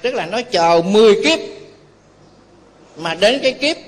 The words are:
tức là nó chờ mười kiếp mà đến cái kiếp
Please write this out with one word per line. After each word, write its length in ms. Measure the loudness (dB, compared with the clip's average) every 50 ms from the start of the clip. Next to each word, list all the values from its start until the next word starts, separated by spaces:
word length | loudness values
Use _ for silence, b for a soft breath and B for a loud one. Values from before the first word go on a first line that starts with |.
tức 120 | -8 -6 -6
là 120 | -6 -6
nó 160 | -6 -6 -8
chờ 400 | -6 -2 -2 0 2 2 2 2 2
mười 300 | 2 4 4 6 6 4 4 2
kiếp 140 | 0 -2 -2 -4 -10 -16 -18 -20 -20 -20 _ _ _ _ _ _ _ _ _ _ _ _ _ _ _ _ _ _ _ _ _ -20 _ -16
mà 180 | -10 -10 -8 -4
đến 240 | 0 0 0 0 0
cái 100 | -4 -4
kiếp 240 | -4 -4 -6 -6 -6 -8 -12